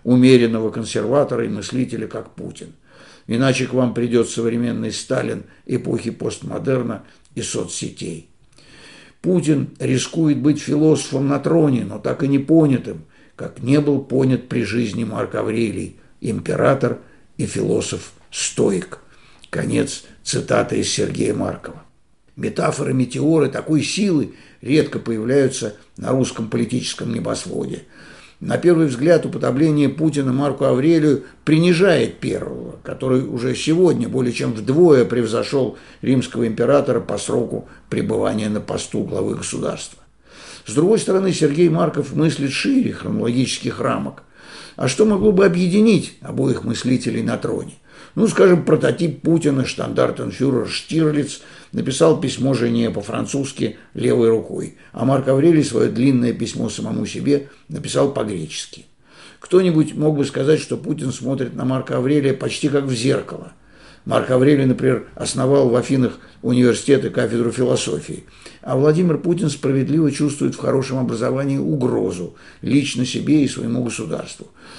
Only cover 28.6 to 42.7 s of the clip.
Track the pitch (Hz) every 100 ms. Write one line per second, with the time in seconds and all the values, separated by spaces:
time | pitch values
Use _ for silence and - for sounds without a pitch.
28.6 | 165 165 156 120 156 165 - 147 131 127
29.6 | 160 147 139 - 156 143 135 127 143 135
30.6 | 135 127 147 165 151 131 - - - 156
31.6 | 175 170 190 151 117 - - - - -
32.6 | - - - - 131 127 113 117 127 120
33.6 | - 165 180 120 117 127 123 113 131 110
34.6 | 104 143 175 135 113 120 110 117 - 139
35.6 | 120 - - - 117 131 120 113 117 110
36.6 | 120 143 131 117 - 101 - 120 120 113
37.6 | - - - 131 - 110 101 107 107 104
38.6 | - - - 110 104 92 101 - - -
39.6 | - - - - - _ _ - - -
40.6 | - 117 175 220 - 190 190 165 151 143
41.6 | 175 160 170 143 139 139 156 147 139 135
42.6 | 202